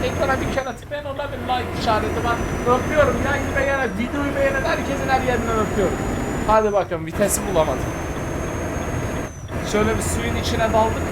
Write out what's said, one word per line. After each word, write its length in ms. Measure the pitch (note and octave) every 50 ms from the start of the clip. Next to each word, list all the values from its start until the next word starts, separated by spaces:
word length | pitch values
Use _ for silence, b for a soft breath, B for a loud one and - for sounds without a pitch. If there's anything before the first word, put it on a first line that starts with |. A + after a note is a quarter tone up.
| -
Ekrana 360 | B3+ B3+ - E4 D4+ C4+ C4+
bir 120 | D#4+ - -
kere 220 | C4+ C4 C4 A#3
tıklayın, 280 | - - - C#4+ D4 D4
orada 200 | C#4+ C4+ C4+ C#4+ C#4
bir 60 | C#4+ B3 B3 B3+
like 280 | B3+ B3 A#3 A#3 - -
işareti 440 | - A3+ A3 G#3+ G#3+ G#3+ A3+ A3+ A3+
var. 120 | A#3 A#3 A3+ - - - - - A#3+ B3
Öpüyorum. 400 | B3 - - D#4 D4+ C#4+ B3+ A#3 - B3+
Yan 120 | C4+ C#4+ C4+
gibi 260 | C4+ C4 - C#4 C4+
gene 240 | C#4 C#4 C4+ C4 A3 F#3 G3
videoyu 380 | A#3+ B3 C#4+ C#4+ C#4+ C#4+ C#4
beğenen 280 | C#4 C#4 C4+ C4+ C4+ -
herkesin 440 | E4 E4 - - - C#4 C4+ C4+ -
her 120 | C4 B3+
yerinden 380 | B3 B3 B3 A#3+ A3+ A#3 A3+ A3 G#3+
öpüyorum. 300 | - - G#3+ F#3+ D#3 - - - - - - - - - - -
Hadi 260 | G#3 G#3+ A3 G#3+ G#3
bakalım, 340 | G3+ G3 E3+ - F3+ D#3+ D#3+
vitesi 340 | D#3+ E3 - G3+ - - - - -
bulamadım. 340 | F#3+ E3 D#3 D3 C3 B2 - - - - - - - - - - - - - - - - - - - - - - - - - - - - - - - - - - - - - -
Şöyle 240 | - G#3 G#3+ A3 A3
bir 60 | G#3
suyun 340 | - - - - - - -
içine 360 | - - - A#3 A3+ A3+ A3
daldık. 300 | G#3+ A3 A3 A3 A3 - - -